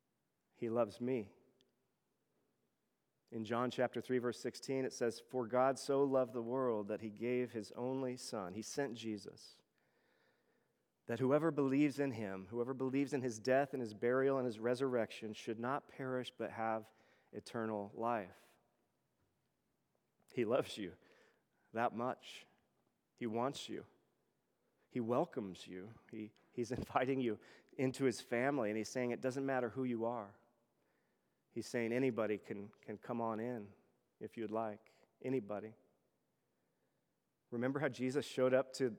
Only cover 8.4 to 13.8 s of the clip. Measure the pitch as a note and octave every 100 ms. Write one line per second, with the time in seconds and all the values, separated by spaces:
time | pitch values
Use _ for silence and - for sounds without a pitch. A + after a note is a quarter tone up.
8.4 | F2+ F#2+ G#2+ - C#3 A#2 A2+ G#2+ - -
9.4 | - - _ _ _ _ _ _ _ _
10.4 | _ _ _ _ _ _ - A#2 B2+ D3
11.4 | E3 D3 C#3 C3+ D3+ B2+ C#3 A2+ G#2 F#2+
12.4 | F#2 A#2 A#2+ C3 C3 C3+ C#3 C#3+ B2+ A2
13.4 | G#2+ C3 C#3+ C3+